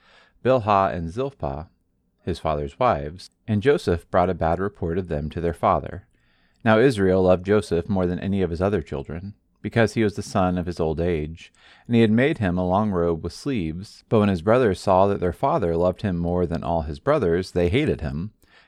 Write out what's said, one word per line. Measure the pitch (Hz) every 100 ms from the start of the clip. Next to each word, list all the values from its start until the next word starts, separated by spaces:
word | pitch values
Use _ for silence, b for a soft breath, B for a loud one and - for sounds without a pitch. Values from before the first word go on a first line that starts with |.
| b b b _
Bilhah | 143 131 107 98 95
and | 87 82
Zilpah, | 101 139 - 71 71 90 _ _ _ _ _
his | - 82
father's | 80 76 71 -
wives, | 123 78 73 95 - _ -
and | 104
Joseph | 131 170 101 85 -
brought | 95 90
a |
bad | 85 82 85
report | 98 - 85 87
of | 85
them | 73 76
to | 85
their | 85
father. | 80 107 80 - 87 - _ _ _ _ _
Now | 110 110
Israel | 135 104 95 95
loved | 92 90
Joseph | 92 104 - 85 -
more | 98 90
than | 90
any | 95 98
of | 87
his | 85
other | 98 101
children, | - 69 67 80 98 - _ _
because | - 117 107
he | 117
was | 104 101
the |
son | - 104 92 90
of |
his | 87 85
old | 80 78
age, | 87 80 76 82 - b b b -
and |
he | 117
had | 110
made | 113 143 156
him | 95 90
a | 90
long | 95 107
robe | 90 85 82
with | 85
sleeves. | - 139 120 80 85 98 - _
But | 110
when | 104
his | 90
brothers | 90 123 113 90
saw | 101 92 101
that | 98
their | 90
father | - 139 160 85 82
loved | 90 90
him | 104 85
more | 85 90 85
than | 82
all | 69 82
his | 76 71
brothers, | 139 151 90 87 92
they | 90 87
hated | 101 92 78
him, | 78 71 107 - b b